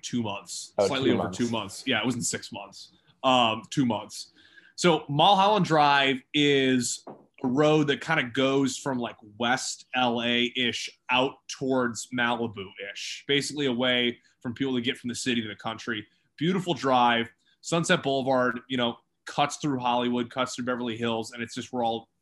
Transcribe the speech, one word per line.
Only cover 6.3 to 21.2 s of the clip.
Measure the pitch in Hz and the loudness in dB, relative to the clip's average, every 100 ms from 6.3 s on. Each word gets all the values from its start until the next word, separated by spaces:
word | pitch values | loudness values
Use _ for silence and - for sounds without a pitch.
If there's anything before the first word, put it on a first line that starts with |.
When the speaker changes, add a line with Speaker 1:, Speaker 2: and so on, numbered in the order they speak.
| 147 | 2
Speaker 1:
is | 147 139 131 127 120 - - | 4 4 4 2 0 -6 -12
a | - _ _ 127 | -18 _ _ -2
road | 131 151 156 143 | 2 4 4 2
that | 127 | 0
kinda | - 160 123 | 0 -2 0
goes | 123 135 139 135 - | 0 2 4 2 0
from, | 143 127 | -4 -4
like, | 113 101 107 107 | -6 -8 -18 -4
West | 120 127 - - - 131 | 0 0 -2 -10 -6 0
L | 123 117 | 0 2
A-ish | 117 120 120 - 120 110 - - - | 0 2 0 0 0 -2 -6 -12 -2
out | 127 135 - - | 0 0 -2 -12
towards | - 135 131 123 113 - 123 | -6 0 0 0 -2 -6 -2
Malibu-ish, | 120 120 113 104 95 - 98 - - - - | 0 0 -4 -6 -12 -12 -14 -10 -12 -12 -2
basically | 143 139 139 139 | 0 0 -2 -2
a | |
way | 120 127 123 120 117 _ _ | 0 2 2 0 -2 _ _
from | 131 | -10
people | 113 135 127 | -6 -2 -2
to | |
get | 120 127 | -2 -4
from | 123 | -6
the | 107 | -6
city | 131 120 | -2 -2
to | 107 | -4
the | 98 | -8
country. | 113 107 - 107 104 _ _ - | -8 -8 -6 -8 -8 _ _ -4
Beautiful | 135 170 175 147 | -2 0 -2 -2
drive. | 135 127 120 117 117 - _ _ | 2 4 6 4 0 -8 _ _
Sunset | - 170 170 175 | -4 -2 2 2
Boulevard, | 139 139 131 127 123 120 - | 2 -2 0 2 2 -2 -6
you | 131 | -2
know, | 120 120 _ _ - | -2 -2 _ _ -8
cuts | - 143 - | -2 -2 -2
through | 151 131 | -4 -2
Hollywood, | 123 123 123 123 117 | 0 0 0 -2 -4
cuts | 135 123 - | -4 -4 -4
through | 123 | -6
Beverly | 123 120 110 | -4 -4 -4
Hills, | 117 113 | -4 -4